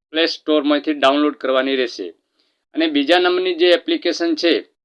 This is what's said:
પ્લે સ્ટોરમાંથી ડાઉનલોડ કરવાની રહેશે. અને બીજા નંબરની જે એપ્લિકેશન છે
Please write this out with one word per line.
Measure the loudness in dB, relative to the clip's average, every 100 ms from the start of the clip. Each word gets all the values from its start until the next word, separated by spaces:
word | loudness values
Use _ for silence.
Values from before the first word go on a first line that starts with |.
| _
પ્લે | -2 -2
સ્ટોરમાંથી | -2 -2 0 2 0 -2
ડાઉનલોડ | 0 2 2 0
કરવાની | -2 -2 0 0 -2
રહેશે. | -2 -6 -12 -14 _ _ _ _ _
અને | -4 -2
બીજા | 0 2 2
નંબરની | 2 0 -2
જે | 0 2
એપ્લિકેશન | 2 0 -4 -2 -2 -4
છે | 0 0 0 -4 _